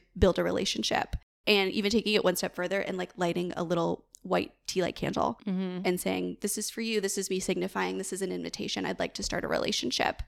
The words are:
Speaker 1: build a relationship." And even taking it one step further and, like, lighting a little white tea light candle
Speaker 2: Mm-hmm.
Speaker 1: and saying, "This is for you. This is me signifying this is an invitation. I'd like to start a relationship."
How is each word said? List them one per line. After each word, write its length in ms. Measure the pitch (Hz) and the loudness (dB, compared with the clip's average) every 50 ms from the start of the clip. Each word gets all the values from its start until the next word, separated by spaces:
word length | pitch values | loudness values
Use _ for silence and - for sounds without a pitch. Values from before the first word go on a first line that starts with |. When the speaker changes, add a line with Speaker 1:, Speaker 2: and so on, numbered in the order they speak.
| - _ - 180 | -4 _ 0 4
Speaker 1:
build 200 | 208 185 170 - | 6 6 6 4
a 60 | 175 | 2
relationship." 720 | 175 185 - - - - - 220 - - - - - - - - _ _ _ _ | 2 2 0 0 0 -2 -2 0 0 0 0 0 -2 -4 -8 -8 _ _ _ _
And 240 | - 214 202 196 190 - | 4 4 6 4 2 2
even 180 | 220 196 202 | 0 2 2
taking 240 | 208 226 - 208 214 | 2 2 2 4 4
it 100 | 208 - | 4 4
one 120 | 185 175 | 4 2
step 180 | - - 180 - | 2 0 -4 -4
further 260 | - 180 180 190 196 | -4 -4 -2 -2 -2
and, 160 | 196 - 185 185 | -2 -2 -4 -4
like, 140 | 180 - - | -6 -6 -4
lighting 360 | - 180 175 170 175 175 180 - | 0 0 0 2 0 -2 -2 -2
a 60 | - 175 | -4 -2
little 400 | 165 175 170 170 170 - - - _ - - - | 0 2 2 2 2 0 -2 -6 _ -20 -14 -4
white 300 | 190 185 180 - - - _ _ | 0 2 2 2 0 -6 _ _
tea 160 | - - 185 175 | -4 -2 0 0
light 140 | - - | 0 0
candle 420 | - - - - - - - 226 - - | -2 -2 -2 0 2 0 0 0 -2 -4
Speaker 2:
Mm-hmm. 360 | 208 185 185 190 185 180 180 190 | -2 -2 -2 -2 -2 -4 -2 0
Speaker 1:
and 160 | 185 180 180 | 0 0 0
saying, 380 | - 196 190 185 180 180 180 - | 0 -2 0 0 -2 -4 -4 -4
"This 180 | - 208 - - | -4 -4 -2 -4
is 100 | 214 - | -4 -6
for 100 | - - 226 | -6 -4 -4
you. 180 | 226 226 214 | -2 0 0
This 160 | 196 190 - | 0 0 0
is 140 | 208 190 - | -2 -2 -2
me 80 | 190 185 | -2 -2
signifying 560 | 185 - 185 175 175 190 - 196 185 185 185 190 | 0 0 0 0 -2 -2 -2 -2 -2 -2 -2 -4
this 140 | 190 - 190 | -6 -6 -6
is 80 | 180 190 | -4 -4
an 100 | 185 180 | -4 -4
invitation. 520 | - 165 170 - - 208 - - - 185 | -4 -6 -6 -6 -6 -6 -4 -4 -4 -2
I'd 140 | 190 185 - | -2 -2 -2
like 160 | - - - | -4 -4 -4
to 80 | - 202 | -6 -6
start 220 | - - - - | -4 -4 -2 -2
a 40 | - | 0
relationship." 720 | - - - - 214 - - - - - - - - - - - | 0 0 0 0 -2 -2 -2 -2 0 0 2 0 0 -2 -6 -10